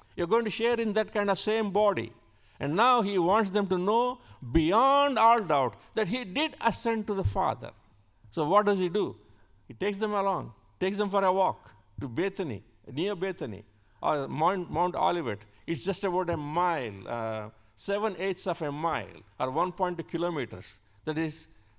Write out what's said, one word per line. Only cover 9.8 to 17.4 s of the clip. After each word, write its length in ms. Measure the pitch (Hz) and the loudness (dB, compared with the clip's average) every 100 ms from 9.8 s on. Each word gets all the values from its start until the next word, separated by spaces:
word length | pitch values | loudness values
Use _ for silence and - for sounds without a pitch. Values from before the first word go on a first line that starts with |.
| 196 196 | -4 -2
them 160 | 214 | -2
along, 400 | 208 196 170 117 - _ _ | 0 0 -2 -6 -14 _ _
takes 200 | 180 202 | -2 0
them 120 | 208 | 0
for 140 | 196 | 2
a 80 | 190 | 4
walk 420 | 190 180 - - - _ - | 4 2 0 -12 -20 _ -10
to 60 | 139 | -6
Bethany, 560 | 120 190 196 165 101 - _ - | -2 -4 -2 -6 -6 -10 _ -10
near 240 | 123 196 190 | -4 -4 -2
Bethany, 480 | 190 185 131 95 - _ _ _ | -6 -6 -8 -10 -16 _ _ _
or 280 | 151 151 135 | -2 -2 -2
Mount, 420 | 135 165 196 160 | 0 0 0 -2
Mount 240 | 151 180 | 0 0
Olivet. 460 | - 165 175 135 101 - _ - | 2 0 0 -2 -6 -10 _ -8
It's 180 | 160 | -4
just 200 | 185 185 | -2 -2
about 260 | 196 180 170 | -2 0 -2
a 60 | 165 | -4
mile, 720 | 147 160 180 160 120 98 101 | -4 0 0 0 -4 -8 -8
uh, 400 | 117 113 110 | -4 -4 -6